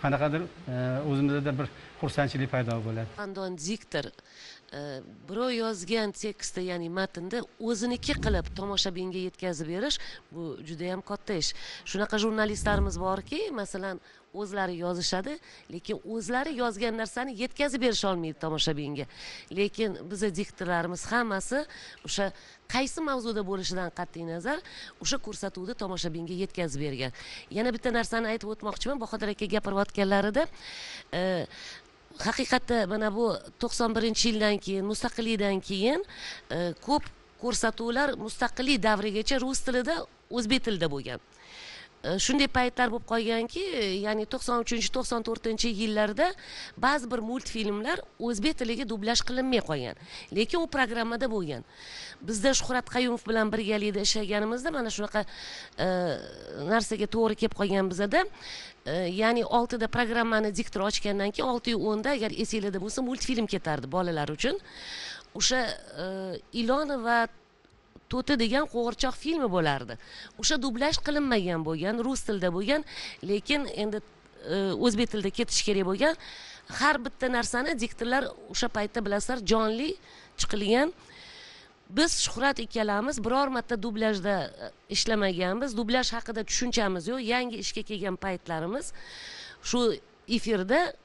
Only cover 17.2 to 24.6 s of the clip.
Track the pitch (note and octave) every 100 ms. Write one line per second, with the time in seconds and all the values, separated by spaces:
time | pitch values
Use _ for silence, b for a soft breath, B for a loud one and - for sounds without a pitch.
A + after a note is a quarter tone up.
17.2 | C4+ G#3+ B3 - C#4+ B3 B3 G#3 G3+ F3+
18.2 | E3 D3 D#3+ D#3 - D3 D3 C#3+ C3+ B
19.2 | B B B E3+ G3+ - A3 E3+ C#3+ F#3+
20.2 | G#3 E3+ G3+ - F3 F3 E3+ F3+ - A#3
21.2 | A#3 G3 - C4+ D4+ B B B - -
22.2 | G3 - B B _ B3 C4+ - D#4 C4
23.2 | A#3 G#3+ F#3+ G3 F#3 F#3+ F3 - F3 E3
24.2 | E3 E3+ F#3 D#4